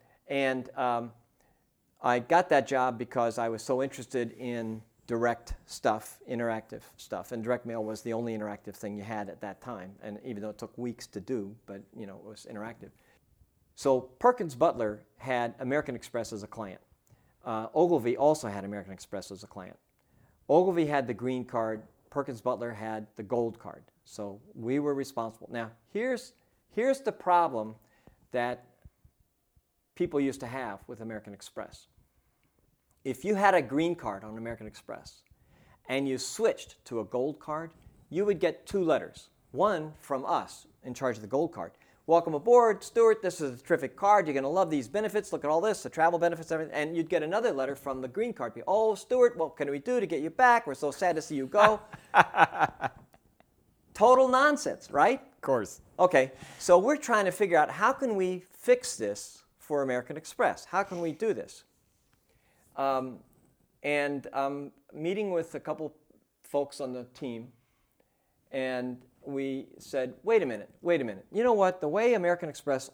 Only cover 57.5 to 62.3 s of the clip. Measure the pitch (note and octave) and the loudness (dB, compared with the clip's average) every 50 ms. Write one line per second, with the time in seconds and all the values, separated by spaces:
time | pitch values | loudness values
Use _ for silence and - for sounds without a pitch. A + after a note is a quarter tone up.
57.5 | E3+ D#3 D3+ - C#3 D3+ G3+ A#3+ C4+ C4+ C#4 B3 G#3+ G3 F#3+ F#3 F#3 F3+ - _ | 6 4 4 4 2 2 2 2 2 2 -2 -2 0 0 0 0 -2 -4 -8 _
58.5 | - - - - B3 B3 - - - - A2+ G2+ G2+ G#2 - - - - _ _ | -20 -6 2 4 4 4 2 -2 -8 -4 -4 -4 -4 -6 -10 -14 -18 -20 _ _
59.5 | _ _ - - D3+ C#3+ C#3 C3 B2+ B2 B2 - D3+ D3+ - - - - B3 D#3+ | _ _ -8 -4 -2 -2 0 0 -2 -2 -4 -6 -12 -14 -14 -12 -4 0 0 0
60.5 | F2+ - - - - F#3 G3 - F#3 F3 E3+ E3 D3 - A3 A3+ F3+ A2 - - | 0 -2 -8 -6 -4 -4 -4 -4 -6 -6 -4 -6 -4 -2 -2 -2 -2 -4 -6 -10
61.5 | - - - _ _ _ _ _ _ _ _ _ _ _ _ _ | -16 -20 -20 _ _ _ _ _ _ _ _ _ _ _ _ _